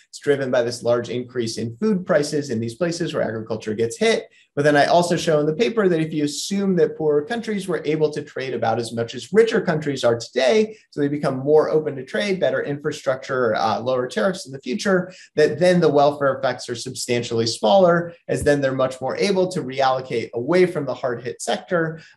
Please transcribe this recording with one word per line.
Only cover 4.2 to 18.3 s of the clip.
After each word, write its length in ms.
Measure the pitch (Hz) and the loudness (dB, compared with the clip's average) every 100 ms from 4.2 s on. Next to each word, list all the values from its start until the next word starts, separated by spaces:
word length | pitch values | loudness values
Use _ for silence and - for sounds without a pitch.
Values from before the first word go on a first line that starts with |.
| - _ _ - | -2 _ _ 0
But 80 | |
then 120 | 147 147 | 4 4
I 100 | - | 6
also 300 | 170 175 170 | 4 4 0
show 240 | 165 151 | 2 2
in 60 | 151 | 2
the 80 | |
paper 340 | 156 240 220 190 | 0 0 2 2
that 120 | 165 | 2
if 120 | 156 | 0
you 120 | 156 | -2
assume 520 | 147 - - 196 196 180 | -4 -4 -6 -2 0 2
that 200 | 151 - | 2 0
poorer 260 | 151 147 | 0 0
countries 440 | 147 240 220 202 180 | 0 -6 -4 -6 -4
were 160 | 156 123 | -4 -2
able 240 | 156 151 | 0 0
to 120 | 147 | -2
trade 320 | - - 131 123 | -8 -8 -6 -2
about 240 | 113 113 | -2 -2
as 120 | 113 | -2
much 220 | 117 117 | -4 -6
as 180 | 123 - | -8 -2
richer 300 | 202 226 220 | 4 4 4
countries 420 | 175 156 147 131 | 0 -2 -2 0
are 140 | 120 117 | 2 0
today, 580 | - 123 131 220 214 - _ | -2 0 4 4 2 -4 _
so 100 | - | -2
they 80 | 143 | -2
become 300 | 147 147 131 | 0 -2 -2
more 320 | 139 151 - | 4 4 4
open 260 | 156 151 135 | 2 -2 -6
to 80 | |
trade, 360 | 123 214 208 185 | -8 -4 -2 0
better 240 | 135 127 | 0 0
infrastructure, 920 | 120 143 147 143 - 131 - 131 117 104 | -2 -4 -6 -6 -4 -4 -2 0 0 2
uh, 240 | 110 104 | 0 0
lower 280 | 120 127 127 | -2 -2 -2
tariffs 400 | 214 196 185 135 | 0 -2 -2 -8
in 40 | |
the 80 | 139 | -12
future, 520 | 127 208 208 185 180 - - - | -6 -4 2 2 0 -10 -6 2
that 240 | 147 131 | 2 4
then 200 | 180 180 | 4 6
the 80 | 160 | 4
welfare 480 | 143 143 147 139 131 | 6 4 4 0 0
effects 320 | 131 123 - | -2 -4 -8
are 60 | 120 | -10
substantially 720 | 127 117 - 120 120 113 113 | -10 -8 -2 -2 0 -2 -2
smaller, 680 | - 214 196 175 170 170 - | 0 4 6 6 4 0 -8
as 160 | - | -6